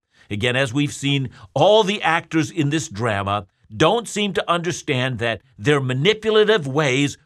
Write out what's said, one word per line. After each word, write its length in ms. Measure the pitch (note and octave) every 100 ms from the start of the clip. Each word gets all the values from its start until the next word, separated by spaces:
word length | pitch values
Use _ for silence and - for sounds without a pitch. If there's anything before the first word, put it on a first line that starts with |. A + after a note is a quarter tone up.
| _ _ _
Again, 260 | G#2 B2 B2
as 160 | C3+
we've 200 | C3 D3
seen, 380 | - C#3 C#3 B2+ - -
all 300 | C3+ F3 G#3+
the 200 | G3 G#3
actors 480 | E3 E3 D#3+ D#3+ D3+
in 200 | E3 C#3+
this 180 | D#3 -
drama 580 | G2+ A#2 G2+ G2 G#2 G2+ _ _ G#2+
don't 320 | D#3 A3+ G3
seem 240 | G#3+ G#3
to 180 | F#3+ -
understand 680 | F3 F3 - - B2+ C3 A#2+
that 240 | A#2 G#2+ _ -
their 220 | G#2+ D3
manipulative 840 | B2+ B2+ E3+ A3 A3 G#3+ G#3 A3 C#3
ways 520 | C3+ D3 C3 C#3+ -